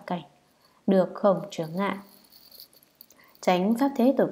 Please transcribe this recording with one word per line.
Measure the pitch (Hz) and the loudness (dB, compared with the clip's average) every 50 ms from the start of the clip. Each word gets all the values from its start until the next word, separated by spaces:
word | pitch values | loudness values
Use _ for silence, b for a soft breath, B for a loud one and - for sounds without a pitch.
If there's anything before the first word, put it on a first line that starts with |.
| - - | -8 -8
cảnh, | 180 175 151 - _ _ _ b b b b b b b b - | -8 -8 -8 -12 _ _ _ b b b b b b b b 2
được | 190 190 180 180 - | 2 2 2 2 -2
không | - - 208 185 170 202 - | 0 2 2 2 2 -2 -10
chướng | - - 165 160 160 | -10 -10 -10 -8 -6
ngại. | 180 202 196 196 196 - - - _ _ _ _ - - - _ - - _ _ _ _ _ _ _ - _ b b b b b b | -6 -4 -4 -6 -8 -12 -20 -20 _ _ _ _ -20 -20 -20 _ -20 -20 _ _ _ _ _ _ _ -20 _ b b b b b b
Chánh | - - 185 180 185 208 233 | 0 0 2 2 2 0 0
pháp | 233 277 277 277 | 0 0 -2 0
thế | - 226 247 - - | 2 2 2 2 2
tục | 202 185 | 0 -2